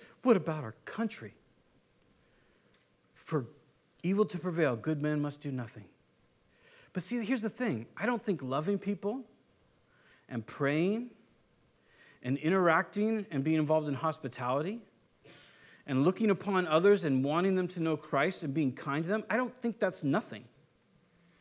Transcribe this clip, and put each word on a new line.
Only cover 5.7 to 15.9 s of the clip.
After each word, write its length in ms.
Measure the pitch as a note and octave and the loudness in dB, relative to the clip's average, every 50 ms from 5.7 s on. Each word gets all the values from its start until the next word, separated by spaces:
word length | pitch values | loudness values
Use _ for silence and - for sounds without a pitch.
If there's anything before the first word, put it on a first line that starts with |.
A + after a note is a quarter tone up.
| - G#2+ G2+ - _ _ _ _ _ _ _ _ _ _ _ _ _ _ _ - - - - - | -12 -16 -20 -20 _ _ _ _ _ _ _ _ _ _ _ _ _ _ _ -20 -20 -20 -16 -8
But 100 | - F#3 | -8 -6
see, 220 | - - A#3+ A#3+ A3+ | -4 -4 -4 -2 -2
here's 160 | F#3+ C4 A#3+ | 0 -2 0
the 80 | G3+ G#3+ | -2 -4
thing. 380 | - - B3 A3 C#3 A2 A#2 - - | -4 -2 -2 -2 -2 -2 -6 -8 -10
I 80 | - F3 | -4 -2
don't 180 | A#3 B3 G#3 | -2 -2 -2
think 200 | - - F#3 D3 | 0 -2 -4 -2
loving 360 | C3+ B2+ C3 C#3+ D#3 F#3 G3+ F#3+ | -2 -2 -2 -2 0 0 -2 -2
people 460 | - G3 G#3 - - G3+ A#3 C4+ B3 - - _ _ _ _ _ _ _ _ _ _ _ _ _ _ - - _ _ - | -2 -4 -6 -4 -4 -6 -6 -6 -10 -14 -20 _ _ _ _ _ _ _ _ _ _ _ _ _ _ -20 -20 _ _ -10
and 160 | - A#2 G#2+ | -8 -8 -8
praying 640 | - - - D3 C#3 C#3+ D#3 E3+ F#3+ G#3+ A#3 B3 B3 - - - _ _ _ _ _ _ _ _ _ _ _ _ _ _ - - - - - | -8 -6 -2 0 0 2 2 2 2 0 -2 -4 -8 -14 -20 -20 _ _ _ _ _ _ _ _ _ _ _ _ _ _ -20 -20 -20 -18 -8
and 140 | - B2+ C3+ | -4 -4 -2
interacting 880 | C#3+ D3+ D#3+ F#3+ F#3+ F#3 E3+ D#3+ E3+ F#3+ - - G3+ G#3 A3 A3+ A3 G3 - | 0 0 2 2 4 4 6 4 4 2 0 -2 0 0 0 0 -2 -4 -4
and 120 | E3+ C#3 | -4 -2
being 140 | C3+ D#3 D#3+ | 0 2 2
involved 320 | D#3 D#3 C#3+ D#3 D#3 D3+ D3 | 2 4 4 2 2 2 0
in 60 | C#3 | -2
hospitality 840 | A#2+ C#3+ D#3+ D3+ - - - - - B2+ B2 C3 C#3+ D#3 F#3 A3 A#3 - - _ _ _ _ _ _ - - - - - - - - - - - - - | -2 -2 -2 -4 -4 -8 -10 -6 -4 -2 0 0 0 0 -4 -6 -8 -12 -18 _ _ _ _ _ _ -20 -20 -20 -20 -20 -20 -20 -20 -20 -20 -20 -16 -6
and 180 | - | -2